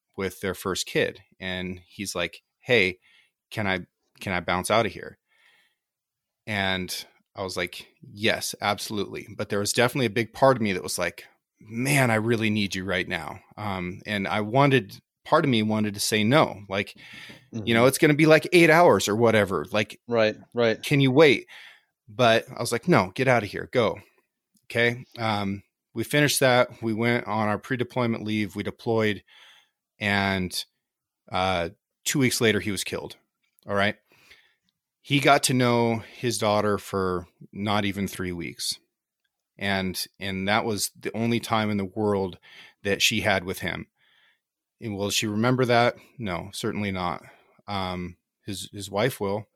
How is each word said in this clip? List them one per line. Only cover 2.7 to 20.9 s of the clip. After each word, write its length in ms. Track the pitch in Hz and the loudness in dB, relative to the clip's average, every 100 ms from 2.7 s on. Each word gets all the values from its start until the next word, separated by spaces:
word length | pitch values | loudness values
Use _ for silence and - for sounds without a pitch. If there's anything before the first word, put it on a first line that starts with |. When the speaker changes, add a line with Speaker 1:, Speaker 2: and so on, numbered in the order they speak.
| 120 92 90 _ _ _ _ - | 4 4 -2 _ _ _ _ -14
Speaker 1:
can 160 | - 101 | -6 -4
I, 140 | 92 90 _ _ - | -4 -6 _ _ -14
can 120 | - | -6
I 80 | 90 | -4
bounce 300 | 82 90 87 | 0 -2 2
out 160 | 110 107 | 2 0
of 60 | |
here?" 260 | - - - _ _ _ _ _ _ _ _ _ _ _ _ - | -4 -16 -18 _ _ _ _ _ _ _ _ _ _ _ _ -6
And 580 | 104 95 92 90 - - _ _ - | -2 -2 -2 -4 -10 -14 _ _ -10
I 60 | |
was 140 | 95 92 | -8 -4
like, 300 | 90 - - _ | -6 -8 -20 _
"Yes, 540 | 131 104 107 82 - - | -20 -4 -2 -2 -4 -4
absolutely." 640 | 104 101 - 107 98 80 71 95 | -4 -4 -4 -6 -6 -10 -12 -10
But 120 | 107 | -6
there 100 | 101 | -4
was 140 | 104 | -2
definitely 340 | - 120 143 117 | 0 0 0 -2
a 40 | |
big 220 | 104 110 | -2 -4
part 240 | - 135 123 | 4 4 4
of 60 | |
me 100 | 110 | 0
that 100 | 92 | -2
was 160 | - - | -4 -4
like, 280 | 87 - - _ _ _ | -6 -6 -18 _ _ _
"Man, 500 | 104 113 131 143 127 | -12 -6 0 2 2
I 40 | |
really 340 | 110 113 113 110 | 2 2 0 0
need 260 | 107 98 | 0 -2
you 100 | 95 | -4
right 220 | 95 92 82 | -4 -4 -4
now." 340 | 87 73 - _ - | -6 -8 -14 _ -10
Um, 440 | 107 95 90 80 - | -6 -6 -6 -8 -6
and 200 | 104 90 | -4 -2
I 140 | 101 | -2
wanted, 600 | 107 131 139 131 98 - _ _ | -2 2 4 2 0 -12 _ _
part 200 | - 156 | 0 0
of 60 | 147 | 2
me 120 | 113 | 2
wanted 320 | 107 107 107 | 0 0 -2
to 60 | 104 | -4
say 240 | - 110 | -2 0
no, 380 | 107 147 139 101 101 | 2 2 2 -2 -6
like, 260 | 98 101 - - - - - _ | -6 -6 -10 -20 -20 -20 -20 _
you 220 | 113 107 | -6 0
know, 60 | 113 | 4
Speaker 2:
Mm-hmm. 80 | 127 | 4
Speaker 1:
"It's 100 | - | 6
gonna 160 | 156 | 4
be, 120 | 147 156 | 6 6
like, 220 | 156 - | 6 6
eight 180 | 180 165 | 6 8
hours 380 | 160 175 104 - | 8 8 6 4
or 80 | 107 | 4
whatever. 500 | 117 110 95 87 73 | 4 4 2 -2 -2
Like, 280 | 107 107 - - | -2 -4 -8 -2
Speaker 2:
Right, 280 | 117 107 104 - | 2 2 0 -6
right. 280 | 120 117 107 | 0 0 0
Speaker 1:
can 180 | - | 0